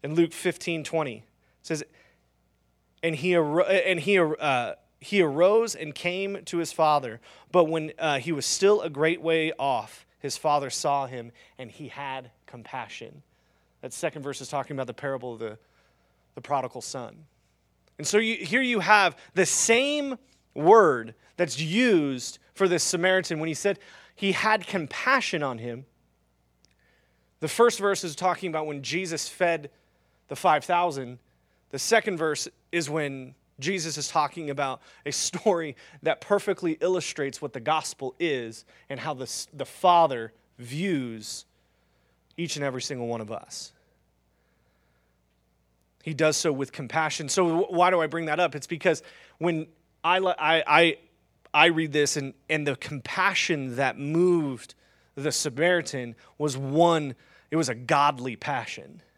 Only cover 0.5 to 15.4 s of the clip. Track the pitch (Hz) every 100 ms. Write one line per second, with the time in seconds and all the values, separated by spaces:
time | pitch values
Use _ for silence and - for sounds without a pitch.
0.5 | - - 165 151 165 147 110 - _ _
1.5 | _ - 151 - _ _ _ _ _ _
2.5 | _ _ _ _ _ 165 156 175 175 151
3.5 | 160 180 196 190 175 147 196 160 151 151
4.5 | 131 117 - _ _ - 202 165 139 180
5.5 | 220 233 - 156 143 175 180 196 196 -
6.5 | 170 160 - 156 147 127 113 - - _
7.5 | 180 160 160 156 - 160 139 131 151 -
8.5 | - 196 208 165 143 160 175 160 165 156
9.5 | 156 139 123 107 - _ _ 143 - 156
10.5 | 147 139 - 156 143 135 127 117 _ -
11.5 | - 123 - 151 - 139 135 123 _ -
12.5 | 123 113 131 110 - 113 - _ _ _
13.5 | _ _ _ 131 - 165 151 139 135 127
14.5 | 143 131 143 127 120 143 135 127 113